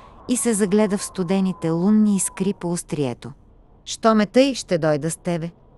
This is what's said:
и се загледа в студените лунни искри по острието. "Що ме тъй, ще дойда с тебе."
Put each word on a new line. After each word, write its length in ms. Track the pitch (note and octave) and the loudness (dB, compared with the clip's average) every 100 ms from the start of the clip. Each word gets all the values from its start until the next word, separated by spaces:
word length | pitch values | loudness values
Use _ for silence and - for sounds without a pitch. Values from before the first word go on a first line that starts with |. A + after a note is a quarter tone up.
| - - - | -20 -20 -6
и 100 | B3 | -2
се 160 | A#3+ | -2
загледа 440 | G3+ G3+ G#3 G#3+ G3+ | 0 2 2 2 -2
в 60 | |
студените 680 | - - E3+ G3 F#3+ F3 E3 | -6 -6 -2 0 0 -2 -2
лунни 460 | E3 F#3+ G#3+ G#3+ G3 | 0 2 4 4 2
искри 380 | - - F#3+ | -2 -4 -4
по 180 | G3 F3 | -4 -4
острието. 600 | F3 - D3+ C3 A#2 A#2 - - _ _ - - | -6 -6 -4 -4 -4 -14 -18 -20 _ _ -20 -14
"Що 300 | - A3+ A3 | 0 2 2
ме 100 | G#3 | 4
тъй, 280 | B3 C#4 | 4 4
ще 240 | A#3 - F3 | 0 -2 0
дойда 340 | D#3 D3+ D#3+ | 0 0 -2
с 60 | - | -6
тебе." 340 | F3+ E3+ E3+ - - | -6 -6 -8 -14 -20